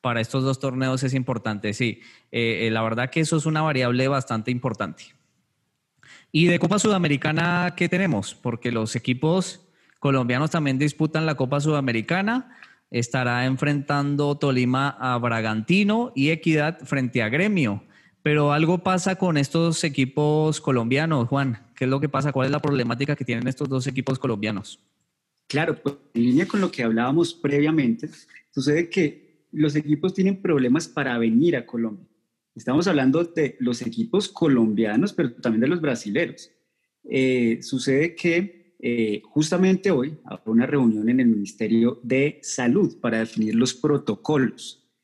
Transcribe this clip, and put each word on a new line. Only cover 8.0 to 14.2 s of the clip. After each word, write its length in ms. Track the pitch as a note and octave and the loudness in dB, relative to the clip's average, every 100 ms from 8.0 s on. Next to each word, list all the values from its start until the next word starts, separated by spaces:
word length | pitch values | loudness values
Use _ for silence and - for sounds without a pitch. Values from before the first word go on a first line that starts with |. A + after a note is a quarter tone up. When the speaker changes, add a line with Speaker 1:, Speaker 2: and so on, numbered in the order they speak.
| G3 G#2+ F#2+ - | 0 0 -4 -8
Speaker 1:
Porque 360 | B2+ A#2 B2 | -8 -4 -4
los 240 | A#2+ A2 A#2+ | -2 -4 -4
equipos 720 | - B2+ D#3 F#3 F#3 - _ _ _ _ | -4 0 0 0 -2 -10 _ _ _ _
colombianos 520 | C#3+ C3+ A#2+ B2 D3+ | 0 0 0 0 0
también 260 | E3+ C#3+ C3 | 0 0 0
disputan 480 | D3 - D#3 D#3 D#3+ | -2 0 -2 0 -2
la 100 | C#3+ | -2
Copa 240 | B2+ C#3+ | -2 0
Sudamericana. 960 | D3+ D3 C3+ A2+ G#2+ F3 G3+ B3 B3+ - - _ _ | 0 0 0 -2 -2 -2 0 -2 -6 -20 -20 _ _
Estará 540 | A#2+ A#2+ C3+ B2 A#2+ B2+ | -4 -2 -2 0 0 0
enfrentando 920 | C3 C#3+ D3 C3+ C#3+ C#3+ C#3+ | 0 0 -2 0 -2 0 0